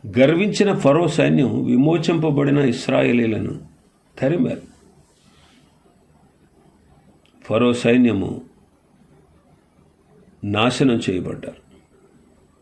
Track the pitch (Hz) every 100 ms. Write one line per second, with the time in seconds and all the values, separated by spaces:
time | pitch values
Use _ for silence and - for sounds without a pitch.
0 | 113 113 135 165 202 - 202 190 143 151
1 | 170 - 143 156 120 113 131 123 147 165
2 | 165 165 160 143 139 143 139 120 - 135
3 | 135 120 113 104 - - - _ _ _
4 | _ - 135 165 - 82 - _ _ _
5 | _ _ _ _ _ _ _ _ _ _
6 | _ _ _ _ _ _ _ _ _ _
7 | _ _ _ _ - 107 123 120 120 123
8 | 120 98 95 98 - _ _ _ _ _
9 | _ _ _ _ _ _ _ _ _ _
10 | _ _ - _ 101 104 117 - 135 117
11 | 110 90 82 - - - _ - _ _
12 | _ _ _ _ _ _